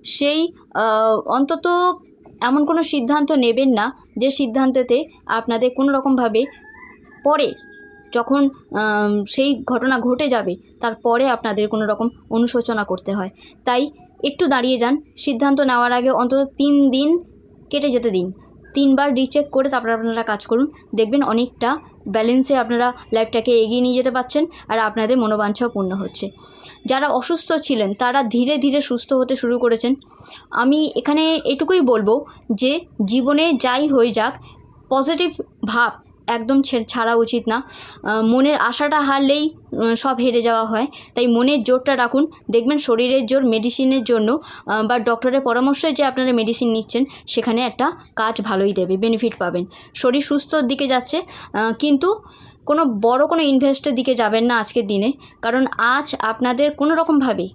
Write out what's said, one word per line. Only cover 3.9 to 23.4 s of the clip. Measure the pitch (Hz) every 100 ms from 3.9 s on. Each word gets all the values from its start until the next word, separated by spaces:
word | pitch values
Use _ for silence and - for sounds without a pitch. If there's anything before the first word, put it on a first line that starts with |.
| - - -
যে | 262
সিদ্ধান্তেতে | 269 262 247 262 262 247 240 320 - -
আপনাদের | 226 226 226 254
কোনো | 247 277
রকমভাবে | 269 269 262 233 220 277 - - - 1017 - - -
পরে | 277 302 226 - - - - - -
যখন, | 233 233 277 277 - -
আম, | 202 214 208 208 208
সেই | 202 - 277 262
ঘটনা | 269 247 262 262
ঘটে | 247 247 294
যাবে | 240 190 175 - _
তারপরে | 226 226 240 233 269
আপনাদের | 233 226 208 208
কোনো | 220 214
রকম | 208 226 - -
অনুশোচনা | 226 233 240 233 220
করতে | 202 185 -
হয়। | 202 190 - - -
তাই | - 247 294 - - _
একটু | 285 277 339
দাঁড়িয়ে | 262 247 254
যান, | 233 294 - -
সিদ্ধান্ত | - 233 285 277
নেওয়ার | 269 240 240
আগে | 247 254
অন্তত | 240 247 269 269 -
তিন | 285 285 277
দিন | 262 294 349 - - _ - -
কেটে | 285 285
যেতে | 247 233
দিন, | 185 180 - - - -
তিনবার | 277 277 269 285
রিচেক | 254 262 294 285
করে | 269 269
তারপর | 262 226
আপনারা | 226 226 226
কাজ | 226 208 -
করুন। | 233 294 - -
দেখবেন | 202 220 277
অনেকটা | 277 220 247 - 240 - - - 208
ব্যালেন্সে | 214 226 254 262 269
আপনারা | 233 233 247 240 -
লাইফটাকে | 220 220 233